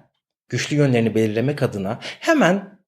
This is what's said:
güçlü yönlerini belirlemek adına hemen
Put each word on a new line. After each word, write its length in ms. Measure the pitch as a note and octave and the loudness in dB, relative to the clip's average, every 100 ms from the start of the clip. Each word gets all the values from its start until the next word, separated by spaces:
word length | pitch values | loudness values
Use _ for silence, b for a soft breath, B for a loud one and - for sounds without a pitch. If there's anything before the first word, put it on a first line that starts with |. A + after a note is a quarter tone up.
| _ _ _ _ - | _ _ _ _ -8
güçlü 280 | B2 - D3 | -6 -2 0
yönlerini 380 | C#3+ A#2+ A2+ | 2 2 2
belirlemek 480 | G#2 A2 G#2+ B2+ D3 | 2 0 0 -2 -2
adına 360 | C3 G#2 F#2+ A#2 | -2 -2 -6 -6
hemen 760 | - - - D#4+ F3 G3 - - | -10 -8 0 2 4 2 -4 -18